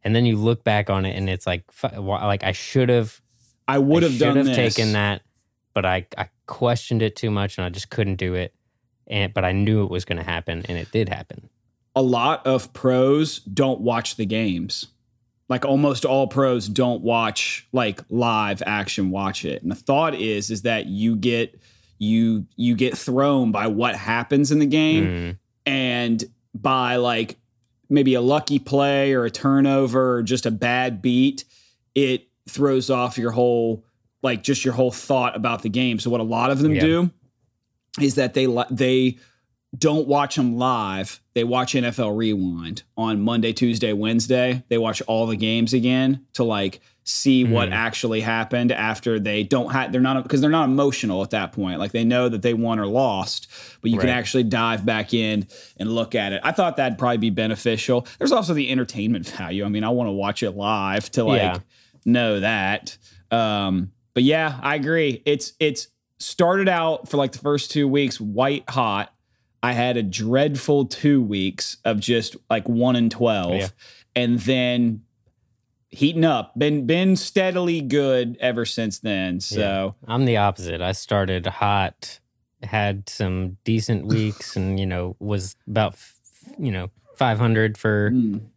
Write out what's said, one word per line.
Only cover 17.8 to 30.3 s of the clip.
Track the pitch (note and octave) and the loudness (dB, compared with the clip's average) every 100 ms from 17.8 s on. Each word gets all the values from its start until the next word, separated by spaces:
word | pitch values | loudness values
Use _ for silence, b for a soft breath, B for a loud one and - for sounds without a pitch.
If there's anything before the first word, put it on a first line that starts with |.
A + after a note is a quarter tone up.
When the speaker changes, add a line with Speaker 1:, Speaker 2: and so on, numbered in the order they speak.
| A2+ F#2+ - | 0 -4 -4
Speaker 2:
live | A2+ A#2+ A2 G#2 G2 - | 0 2 2 0 -2 -2
action, | G#2 G2+ - F#2+ | -2 -2 -2 -2
watch | F#2+ G2 - D#2+ | 0 -4 -4 -6
it. | - | -6
And | - | -6
the | B2 | -6
thought | - C#3 D#3+ C#3+ | 0 0 0 -2
is, | A2 G#2 G2+ | -4 -4 -4
is | G#2+ | -4
that | A2+ A2+ - | -2 -2 -4
you | G2 A2 A2 | -2 0 0
get, | A#2 A#2+ A2 - b b b b | 0 0 -2 -8 b b b b
you, | G#2+ A2+ A2+ A2 - - | 0 2 2 0 -4 -2
you | A#2+ A#2 | 0 2
get | B2+ - | 0 -2
thrown | - B2+ C#3 C#3 A#2+ | -2 0 2 2 2
by | G2+ A2+ | 0 -2
what | G#2 A#2+ G2+ | 0 0 -2
happens | G2+ A#2 A#2 C#3+ C#3+ | -2 -2 2 2 4
in | D3+ | 4
the | D3 | 4
game. | D#3 D#3 D#3+ F#2+ | 2 2 2 0
Speaker 1:
Mm. | F2 F2 F2+ _ _ - | -2 -6 -8 _ _ -4
Speaker 2:
And | C3+ B2+ B2 A#2+ A2+ - _ _ | -2 -2 -2 0 -2 -4 _ _
by, | A2 G#2+ C3 B2 B2 | -6 0 0 2 0
like, | B2 A2+ A#2 - _ _ _ _ _ | 0 0 -4 -8 _ _ _ _ _
maybe | C#3+ C3+ B2+ | 4 4 4
a | |
lucky | B2 D3 D3+ C#3+ | 4 2 0 -4
play | - C#3 C#3 C#3 C#3 | 0 0 2 2 2
or | C3 A#2 | 2 0
a | |
turnover | - C#3 C#3 C3+ C3+ C3 B2 C3 B2 | -2 2 4 4 4 2 2 2 2
or | |
just | A2+ | 0